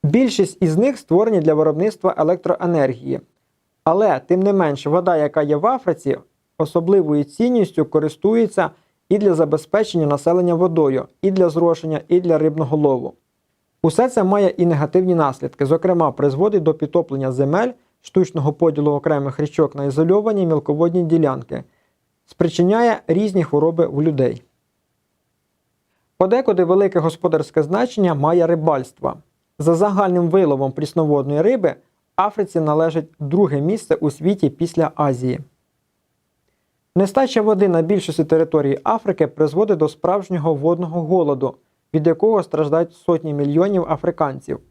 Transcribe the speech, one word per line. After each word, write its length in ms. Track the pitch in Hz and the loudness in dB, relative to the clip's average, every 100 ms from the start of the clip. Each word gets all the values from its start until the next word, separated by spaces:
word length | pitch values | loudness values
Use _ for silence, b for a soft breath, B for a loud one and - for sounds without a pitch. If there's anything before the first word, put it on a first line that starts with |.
Більшість 560 | 147 220 262 - 190 - | 2 2 0 0 -4 -2
із 160 | 170 160 | -2 0
них 220 | 254 247 | 0 -2
створені 420 | - 170 220 202 | 0 0 2 0
для 140 | 156 | 2
виробництва 600 | 151 156 151 208 214 185 - | 2 0 0 -4 -2 -4 0
електроенергії. 1000 | 156 180 175 - 175 165 135 120 135 135 _ _ _ _ _ _ | 0 0 -2 -2 0 0 -2 -4 -8 -8 _ _ _ _ _ _
Але, 360 | - 180 214 135 | 0 2 2 0
тим 220 | - 185 | 0 0
не 100 | 196 | 2
менш, 340 | 196 160 139 147 | 2 0 -2 -2
вода, 300 | 170 180 165 | 0 2 0
яка 260 | 147 - | 0 -2
є 140 | 147 147 | 0 0
в 100 | 208 | 0
Африці, 520 | 254 151 - 139 127 _ _ _ - | -2 -4 -4 -4 -6 _ _ _ -8
особливою 640 | 156 170 165 196 156 147 | -2 -2 2 2 2 0
цінністю 600 | 143 - 240 247 190 - | -2 -2 0 2 0 -2
користується 880 | 151 156 156 - 196 226 220 208 165 b b b _ | 0 0 -2 -2 0 2 0 -2 -4 b b b _
і 100 | 202 | 0
для 160 | 202 | 2
забезпечення 720 | 160 151 151 - 208 214 170 147 | 2 2 0 0 -2 0 0 0
населення 480 | 143 165 175 175 | 0 2 2 2
водою, 520 | 165 180 165 147 131 - _ | 2 0 2 0 0 -6 _
і 80 | 190 | -2
для 180 | 190 175 | 2 2
зрошення, 520 | 160 170 165 160 151 - | 2 0 0 -4 -6 0
і 120 | 175 | 0
для 180 | 180 156 | 2 2
рибного 380 | 156 156 139 156 | 2 0 -2 2
лову. 380 | 147 131 131 - _ _ _ _ _ _ | 2 0 -4 -14 _ _ _ _ _ _
Усе 260 | 165 - 247 | 0 2 2
це 160 | 247 | 2
має 240 | 190 202 196 | 2 2 2
і 180 | - 170 | 2 0
негативні 480 | 151 156 185 185 | 2 2 0 2
наслідки, 520 | 170 143 131 143 - 139 | 2 0 -2 -12 -4 0
зокрема, 460 | 165 185 175 156 | 2 2 2 0
призводить 500 | - 143 135 208 202 | 0 -2 0 0 2
до 120 | 160 | 0
підтоплення 580 | 156 147 175 - 135 131 | -2 -2 -2 -2 -4 -4
земель, 400 | 127 139 170 247 247 _ _ | -2 0 0 -2 -6 _ _
штучного 500 | - 190 185 165 143 | -2 0 0 0 -4
поділу 400 | 147 170 147 147 | 2 0 2 0
окремих 480 | 143 156 147 139 131 | 0 0 -2 -2 -4
річок 340 | 147 - 143 | -4 0 -2
на 100 | 143 | 0
ізольовані 600 | 143 135 165 196 214 202 175 | -4 0 2 2 2 0 0
мілководні 560 | 151 147 147 170 180 | 0 0 0 0 0
ділянки, 600 | 165 165 151 131 120 - - _ _ _ _ _ _ | 0 2 2 -2 -8 -12 -12 _ _ _ _ _ _
спричиняє 760 | _ 170 156 180 220 233 214 - | _ -2 2 0 2 0 -2 -2
різні 380 | 170 214 185 | -2 0 -2
хвороби 420 | 156 147 160 165 165 | 0 0 0 0 -2
в 160 | 139 | 0
людей. 400 | 156 143 123 120 _ _ _ _ _ _ _ _ _ _ _ _ _ _ _ _ _ _ | -2 0 -2 -4 _ _ _ _ _ _ _ _ _ _ _ _ _ _ _ _ _ _
Подекуди 440 | 190 240 262 185 | 0 0 0 0
велике 340 | 170 185 196 190 | 2 2 2 0
господарське 640 | 160 160 175 160 151 160 | -2 -2 -2 -2 -2 -2
значення 520 | 147 196 247 220 185 | -2 -2 -2 0 0
має 320 | 147 151 175 165 | 0 0 2 2
рибальство. 680 | 170 156 143 127 _ 139 151 _ _ _ - | 0 -2 -6 -8 _ -10 -10 _ _ _ -4
За 160 | 151 | -2
загальним 540 | 170 208 196 196 180 170 | 0 0 0 0 0 0
виловом 440 | 190 165 135 135 | 0 0 -2 -4
прісноводної 680 | 135 151 170 156 147 135 147 | -6 -6 -4 0 0 -2 -2
риби 320 | 190 254 175 - _ _ _ - | 0 0 -2 -4 _ _ _ -4
Африці 440 | 202 214 190 170 | -4 -4 -4 -2
належить 480 | 156 151 165 160 160 _ | 0 0 0 -2 -8 _
друге 420 | 143 175 190 139 | -4 0 0 0
місце 340 | 151 214 - | -2 -4 -4
у 160 | 151 151 | -2 -2
світі 400 | - 160 202 143 | -2 -4 0 -2
після 400 | - 165 - 151 | -2 -4 -2 -4
Азії. 460 | - 147 123 127 127 - _ _ _ _ _ _ _ _ _ _ _ _ _ _ 175 | -2 -2 -2 -4 -6 -12 _ _ _ _ _ _ _ _ _ _ _ _ _ _ -2
Нестача 460 | 196 226 262 233 | 0 0 0 2
води 260 | 214 196 196 | 2 2 2
на 140 | 165 | 2
більшості 420 | 160 202 - 156 | 2 0 -2 -4
території 560 | 156 160 160 156 139 135 | 2 2 2 0 0 -2
Африки 420 | - 220 - - 156 | -2 -2 -2 -2 -2
призводить 520 | - 151 156 214 170 | 0 -2 0 0 0
до 100 | 156 | 0
справжнього 640 | - 180 196 190 180 156 | -2 -2 -2 -4 -4 -2
водного 480 | 147 156 175 175 170 | 0 0 -2 -4 -6
голоду, 520 | 156 185 147 135 127 - _ _ _ | 0 0 0 -2 -4 -6 _ _ _
від 120 | 156 156 | 0 0
якого 360 | 160 214 214 | 2 2 2
страждають 500 | - - 147 160 165 | 0 -2 0 0 -2
сотні 420 | _ - 165 165 | _ -2 -2 -2
мільйонів 520 | 143 143 151 190 196 165 | -4 0 0 2 0 -2
африканців. 720 | 151 170 170 147 135 - 139 _ | -2 -4 -2 -4 -4 -10 -12 _